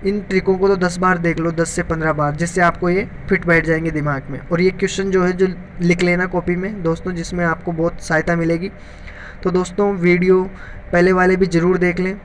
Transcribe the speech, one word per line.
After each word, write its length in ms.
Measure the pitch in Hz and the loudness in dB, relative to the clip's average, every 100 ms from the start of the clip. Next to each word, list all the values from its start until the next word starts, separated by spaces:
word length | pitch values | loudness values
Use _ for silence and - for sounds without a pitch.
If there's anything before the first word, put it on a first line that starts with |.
इन 180 | 190 208 | -2 -4
ट्रिकों 340 | 190 190 180 185 | 0 0 2 2
को 100 | 196 | 4
तो 80 | 196 | 4
दस 180 | 180 180 | 0 2
बार 200 | 185 185 | 2 2
देख 200 | 170 156 | 0 0
लो, 120 | 165 | -2
दस 180 | 165 165 | 0 -2
से 120 | - | -2
पन्द्रह 280 | 170 160 160 | -4 -2 0
बार, 220 | 147 147 | 0 0
जिससे 260 | 147 170 185 | -2 -2 2
आपको 300 | 175 - 175 | 2 2 0
ये 160 | 180 226 - - | 0 -2 -8 -2
फिट 160 | 185 170 | 0 4
बैठ 200 | 165 160 | 2 4
जाएंगे 240 | 160 165 | 0 0
दिमाग 380 | 151 147 165 - | -2 -2 -4 -6
में। 80 | 131 | -10
और 200 | - 170 | -4 2
ये 100 | 185 | 2
क्वेश्चन 380 | 185 196 - 196 | 2 -4 -2 0
जो 140 | 190 | 2
है 80 | 180 | 2
जो 140 | 180 190 175 - - | 2 0 -2 -12 -2
लिख 220 | 170 175 | 0 2
लेना 240 | 180 175 185 | 2 2 0
कॉपी 280 | 180 175 180 | -2 -2 -2
में 260 | 190 214 | -4 -4
दोस्तों, 300 | 165 165 185 | -4 -4 -4
जिसमें 320 | 175 160 180 | -6 -6 -2
आपको 280 | 170 165 - | -2 -2 -4
बहुत 300 | 165 170 170 | -2 -2 -2
सहायता 340 | - 160 160 170 | -2 0 2 0
मिलेगी। 340 | 165 170 190 - - - - - - - | 0 0 -4 -10 -18 -16 -16 -16 -16 -4
तो 80 | 185 | -2
दोस्तों 420 | 180 180 180 202 | 0 -2 0 0
वीडियो 480 | 196 175 175 185 185 190 - - - - | 2 2 4 6 4 2 -8 -14 -14 -2
पहले 200 | 175 180 | 2 4
वाले 240 | 185 180 190 | 4 4 4
भी 100 | 185 | 2
ज़रूर 300 | 165 175 180 | 2 2 2
देख 220 | 180 175 | 2 0
लें 140 | 185 202 | -4 -6